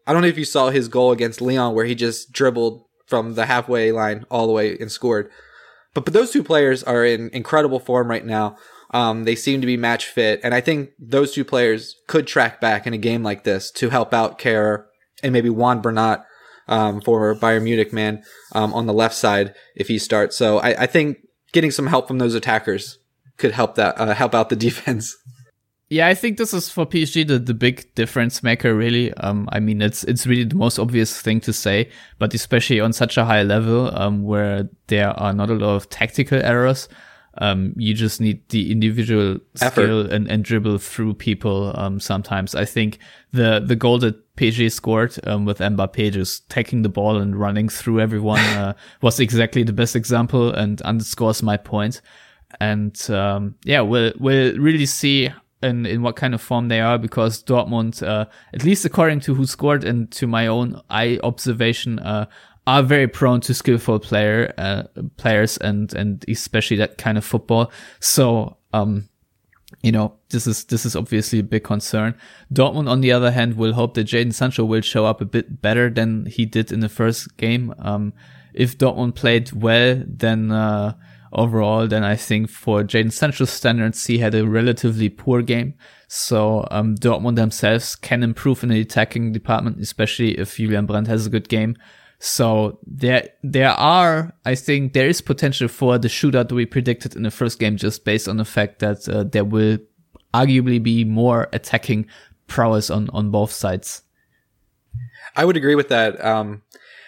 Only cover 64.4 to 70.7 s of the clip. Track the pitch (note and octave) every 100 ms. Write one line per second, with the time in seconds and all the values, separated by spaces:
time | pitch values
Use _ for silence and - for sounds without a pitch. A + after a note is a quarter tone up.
64.4 | A#2 - G2 G2 - - A#2+ - A#2+ G#2+
65.4 | G#2+ - G#2+ G#2 G#2 - G#2 G2 - A2+
66.4 | - A2 - G#2 G#2+ - A2+ G#2+ - A2+
67.4 | - A#2 A#2 - - - - - B2+ A#2
68.4 | A2 - _ A2 G#2 G2+ G2+ _ _ _
69.4 | _ _ _ - A#2 A2+ G#2+ - _ A#2+
70.4 | A2+ G#2+ -